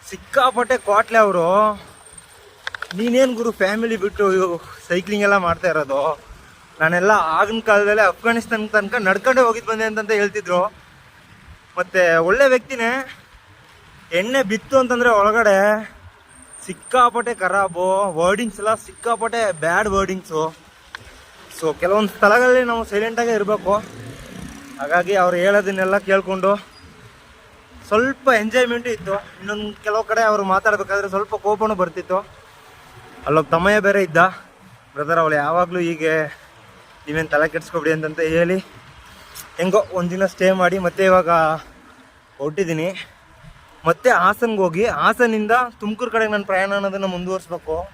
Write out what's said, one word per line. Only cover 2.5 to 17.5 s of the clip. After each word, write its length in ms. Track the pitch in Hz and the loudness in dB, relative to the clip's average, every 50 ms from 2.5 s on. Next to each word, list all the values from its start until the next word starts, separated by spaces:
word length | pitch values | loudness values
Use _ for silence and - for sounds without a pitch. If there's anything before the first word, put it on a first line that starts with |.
| - - - - - - - - - | -20 -16 -16 -14 -12 -12 -14 -10 -6
"ನೀನೇನ್ 400 | 180 220 240 233 254 269 254 247 | -4 -2 0 2 2 2 2 0
ಗುರು 180 | 220 233 233 | -2 -4 -4
ಫ್ಯಾಮಿಲಿ 440 | 208 - 196 185 208 220 226 233 226 | -2 0 -2 -2 0 -2 -2 -4 -4
ಬಿಟ್ಟು 380 | 208 180 208 190 - 208 196 185 | -2 -4 -6 -2 0 0 2 2
ಇವ್ 240 | 185 185 180 175 165 - - - - - - | 2 0 0 -4 -8 -10 -16 -20 -20 -8 -4
ಸೈಕ್ಲಿಂಗ್ 340 | 175 180 185 185 208 208 | -4 -4 -2 -4 -2 0
ಎಲ್ಲ 140 | 202 202 202 | 2 2 2
ಮಾಡ್ತಾ 320 | 202 185 170 170 165 - 180 | 2 2 0 -2 0 -2 -2
ಇರೋದು? 520 | 156 156 147 135 135 139 139 160 151 - - - - - - - - - - - - - | 0 0 -2 -2 -2 -2 0 -2 -4 -6 -10 -20 -20 -20 -20 -20 -20 -20 -20 -20 -6 -2
ನಾನೆಲ್ಲ 300 | 156 160 175 180 180 202 | 0 0 2 2 2 4
ಆಗಿನ 500 | 214 202 170 160 160 170 202 202 220 226 220 | 4 4 2 0 2 0 0 0 -2 -6 2
ಕಾಲದಲ್ಲೇ 360 | 220 208 202 208 202 208 220 | 2 4 4 4 2 2 2
ಅಫ್ಘಾನಿಸ್ತಾನ್ 680 | 214 185 165 - - 233 233 233 226 - 233 220 214 208 | 2 2 2 0 -2 -2 -2 -2 -2 -4 -6 -6 -4 0
ತನಕ 260 | 214 214 202 202 233 | 0 -2 0 0 -4
ನಡ್ಕೊಂಡೇ 460 | 247 208 185 190 202 196 254 254 - | -2 0 0 0 2 2 2 4 4
ಹೋಗಿದ್ 260 | 247 233 220 233 233 | 4 2 2 -2 -4
ಬಂದೆ" 180 | 214 220 220 220 | -6 -4 -4 -4
ಅಂತಂತ 260 | 220 214 214 214 202 | -4 -4 -6 -4 -2
ಹೇಳ್ತಿದ್ರು. 640 | 220 208 208 202 202 214 196 170 180 180 185 214 - - - - - - - - _ - - _ - - - - - - _ _ _ 175 | 0 0 0 0 -2 -6 -4 -2 0 0 0 -2 -6 -12 -20 -20 -20 -20 -20 -20 _ -20 -20 _ -20 -20 -20 -20 -20 -20 _ _ _ -8
ಮತ್ತೆ 380 | 180 185 - 190 180 170 165 | -8 -2 0 2 2 4 4
ಒಳ್ಳೆ 320 | 165 165 175 202 254 277 269 | 4 4 2 4 4 4 4
ವ್ಯಕ್ತಿನೇ. 720 | 254 247 247 - 269 240 226 226 247 269 262 254 - - - _ - - _ _ - _ - - - - - - - - - - | 4 2 0 -4 -6 -4 -2 -2 -2 -4 -6 -10 -16 -20 -20 _ -20 -20 _ _ -20 _ -20 -20 -20 -20 -20 -20 -20 -20 -16 -4
ಎಣ್ಣೆ 300 | 165 170 190 226 262 277 | -4 -4 -2 0 0 -2
ಬಿತ್ತು 360 | 262 190 214 214 - - 269 269 | 0 0 -4 -6 -6 0 2 2
ಅಂತಂದ್ರೆ 300 | 254 233 247 240 240 240 | 2 2 0 2 2 4
ಒಳಗಡೆ 800 | 226 208 202 208 214 233 226 214 196 190 196 208 214 214 220 - - - - - _ _ _ _ - - - - - - - | 4 4 4 4 2 4 4 4 4 4 4 2 2 0 -4 -12 -18 -20 -20 -20 _ _ _ _ -20 -20 -20 -20 -20 -20 -14
ಸಿಕ್ಕಾಪಟ್ಟೆ 680 | - 180 - - - - 254 240 240 208 233 233 240 240 | -14 -14 -14 -12 -2 2 4 4 4 2 0 -4 -4 -4
ಖರಾಬು, 800 | - 185 180 | -2 -2 -2